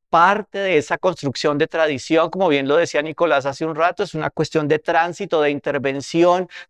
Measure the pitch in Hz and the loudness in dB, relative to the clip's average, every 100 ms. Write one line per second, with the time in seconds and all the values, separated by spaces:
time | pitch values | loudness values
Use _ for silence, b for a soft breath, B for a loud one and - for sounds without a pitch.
0 | - 165 180 214 - 196 190 160 - 170 | 0 4 4 2 -4 -6 0 0 0 -2
1 | - 170 143 - 156 147 156 165 156 135 | -2 -2 -6 -2 -2 0 -2 0 0 -2
2 | - 160 165 185 185 143 135 156 165 151 | 0 2 2 0 0 2 2 2 2 -2
3 | 156 151 170 143 135 135 160 156 170 180 | -4 -2 0 2 0 -6 -6 0 -2 0
4 | 185 156 151 - 151 160 147 156 - 165 | -6 -4 -6 -4 -2 -2 0 0 2 0
5 | 170 165 190 160 147 143 147 139 135 139 | 0 -4 -2 0 0 0 -4 -4 -4 -4
6 | - 165 175 180 180 B | -4 2 4 2 -2 B